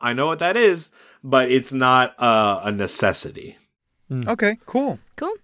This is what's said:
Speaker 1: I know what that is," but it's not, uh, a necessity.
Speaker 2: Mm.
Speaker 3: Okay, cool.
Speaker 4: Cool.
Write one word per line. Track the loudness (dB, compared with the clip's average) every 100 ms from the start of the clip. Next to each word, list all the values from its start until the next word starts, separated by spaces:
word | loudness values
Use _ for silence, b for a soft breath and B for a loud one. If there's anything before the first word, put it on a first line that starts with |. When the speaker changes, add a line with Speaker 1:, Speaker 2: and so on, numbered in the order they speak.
Speaker 1:
I | -4
know | -2 -2
what | -2
that | -2 2
is," | 2 2 -6 b b b
but | 0 2 4
it's | 0 0
not, | 0 4 4 2 0
uh, | 2 4 2 0
a | -4
necessity. | -4 -4 0 0 0 -6 -12 -20 -20 _ _ _ _ -12
Speaker 2:
Mm. | -8 -6
Speaker 3:
Okay, | -2 -2 -4 -6
cool. | -4 -4 -8 _ -10
Speaker 4:
Cool. | -10 -10